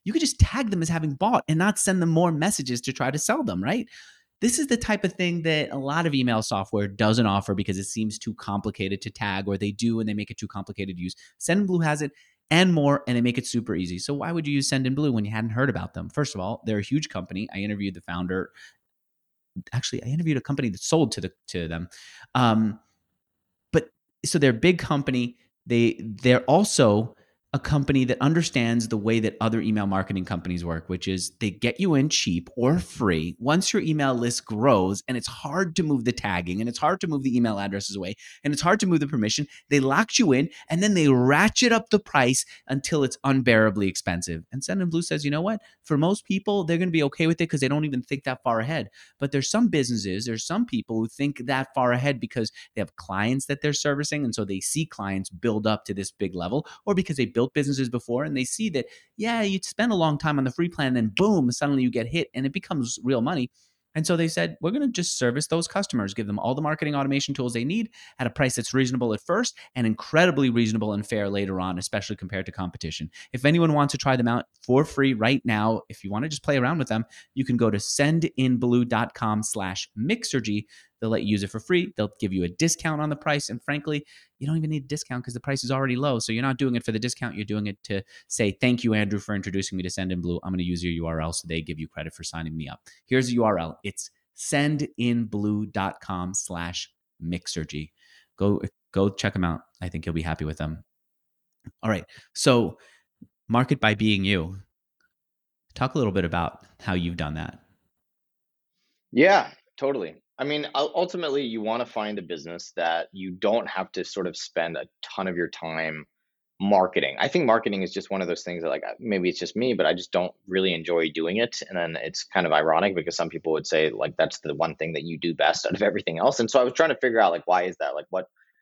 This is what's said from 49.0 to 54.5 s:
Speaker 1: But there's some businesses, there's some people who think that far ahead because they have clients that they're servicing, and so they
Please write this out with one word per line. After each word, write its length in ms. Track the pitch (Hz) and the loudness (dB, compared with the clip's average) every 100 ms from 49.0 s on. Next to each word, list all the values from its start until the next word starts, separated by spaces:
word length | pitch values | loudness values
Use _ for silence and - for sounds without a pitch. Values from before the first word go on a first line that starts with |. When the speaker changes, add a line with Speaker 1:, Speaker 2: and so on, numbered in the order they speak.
| - - | -20 -6
Speaker 1:
But 140 | 139 | -2
there's 180 | 139 135 | -2 0
some 160 | 214 233 | 2 2
businesses, 580 | 165 120 117 98 95 | 2 2 -2 -2 -4
there's 220 | 120 110 - | -4 -6 -4
some 200 | 185 240 | -4 -2
people 340 | 107 - 113 | -4 -2 -2
who 80 | 113 | -4
think 380 | - 143 139 123 | -2 -4 -4 -2
that 280 | 131 135 | -2 -2
far 160 | - 123 | 0 2
ahead 300 | 120 143 127 | 2 0 -2
because 320 | 113 127 110 - - - | -4 -4 -4 -6 -10 -8
they 40 | |
have 140 | 92 | -8
clients 520 | - - 95 110 131 - | -10 -6 -2 0 0 -2
that 140 | 143 | -4
they're 120 | 151 | -2
servicing, 520 | 143 147 143 147 147 | 0 0 -2 -2 -4
and 120 | 131 113 | -4 -4
so 80 | |
they 160 | 98 | -4